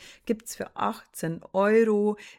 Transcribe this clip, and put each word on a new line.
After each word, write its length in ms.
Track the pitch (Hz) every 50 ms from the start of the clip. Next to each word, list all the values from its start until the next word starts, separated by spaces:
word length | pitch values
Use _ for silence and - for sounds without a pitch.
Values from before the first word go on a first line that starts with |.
| - - - _ _
gibt's 320 | - 220 220 - - -
für 180 | - - - -
achtzehn 640 | - 104 101 226 - - _ _ - - 160 165 170 - -
Euro 640 | - 190 196 208 214 226 226 220 208 208 208 214 208 208 - - -